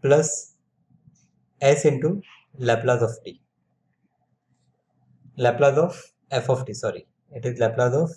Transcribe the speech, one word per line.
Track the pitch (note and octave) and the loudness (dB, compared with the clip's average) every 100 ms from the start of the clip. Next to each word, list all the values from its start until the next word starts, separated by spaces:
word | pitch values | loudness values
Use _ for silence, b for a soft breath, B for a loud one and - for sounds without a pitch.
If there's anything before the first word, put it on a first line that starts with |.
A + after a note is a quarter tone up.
plus | C#3 D3 D#3 - - _ _ _ _ _ _ _ _ _ _ _ | 4 2 2 -6 -12 _ _ _ _ _ _ _ _ _ _ _
s | C#3 C#3+ | 2 4
into | D3+ C3 D3 G3 b b b C3+ | 4 2 -2 -4 b b b -6
Laplace | B2 A2+ A#2+ A#2+ | 0 0 2 0
of | A2+ - | 0 -4
t. | - - _ _ _ _ _ _ _ _ _ _ _ _ _ _ _ _ _ _ - - | -16 -20 _ _ _ _ _ _ _ _ _ _ _ _ _ _ _ _ _ _ -20 -2
Laplace | B2 A#2+ C#3+ C#3 | -2 4 2 4
of | F3 - - _ _ | 0 -4 -20 _ _
f | C3 A#2 | -6 -2
of | B2+ | -2
t, | C3 | -4
sorry, | G#2 A2 - - _ _ | -6 -6 -8 -14 _ _
it | B2 | -10
is | B2 A#2+ | -10 -2
Laplace | A2 A#2 B2 | -2 0 0
of | C3+ E3 | 0 -4